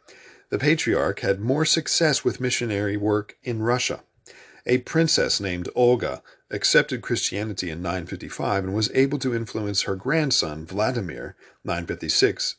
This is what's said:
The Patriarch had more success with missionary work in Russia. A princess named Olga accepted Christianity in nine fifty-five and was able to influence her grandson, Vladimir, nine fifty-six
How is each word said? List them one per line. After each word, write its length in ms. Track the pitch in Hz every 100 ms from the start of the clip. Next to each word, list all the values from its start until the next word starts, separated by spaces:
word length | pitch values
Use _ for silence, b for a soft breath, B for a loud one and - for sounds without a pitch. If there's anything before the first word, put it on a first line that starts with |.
| B B B B B
The 80 | 107
Patriarch 640 | 147 160 117 80 78 -
had 180 | 98 98
more 260 | 113 143
success 600 | 156 165 - - 160 135
with 160 | 123 107
missionary 560 | 123 - 117 101 104 101
work 400 | 104 104 - -
in 180 | 127 113
Russia. 380 | 110 123 - - - _ - B B B B
A 120 | 127
princess 640 | - 160 165 - - -
named 280 | 98 90 85 120
Olga 440 | 123 123 76 - b b b
accepted 500 | 104 - 151 143 123
Christianity 680 | - 120 - 101 110 98 87
in 100 | 82
nine 260 | 90 90 87
fifty-five 580 | 92 82 - 131 98
and 100 | 95
was 160 | 104 107
able 280 | 131 135 120
to 160 | 131 117
influence 460 | 113 113 101 101
her 120 | -
grandson, 720 | 95 123 160 147 - 82 78 78
Vladimir, 680 | 95 113 123 87 60 62 - b b
nine 220 | 104 87 85
fifty-six 720 | 87 78 - 123 - -